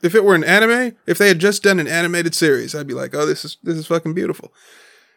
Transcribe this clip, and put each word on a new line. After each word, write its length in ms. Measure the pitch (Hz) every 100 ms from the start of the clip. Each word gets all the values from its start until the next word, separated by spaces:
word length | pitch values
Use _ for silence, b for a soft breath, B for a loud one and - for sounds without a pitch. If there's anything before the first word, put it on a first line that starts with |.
if 120 | 175
it 100 | 208
were 100 | 202
an 100 | 175
anime, 520 | 151 196 226 240 247 226 -
if 120 | 175
they 100 | 202
had 100 | 170
just 240 | 196 202
done 160 | 202 185
an 80 | 151
animated 480 | 165 170 175 170
series, 400 | - 160 131 -
I'd 120 | 151 139
be 60 |
like, 200 | 123 131
"Oh, 120 | 143 151
this 180 | 156
is, 140 | 156 -
this 140 | - 165
is 100 | 156
fucking 280 | 165 160
beautiful." 380 | 170 - - - b b b b b b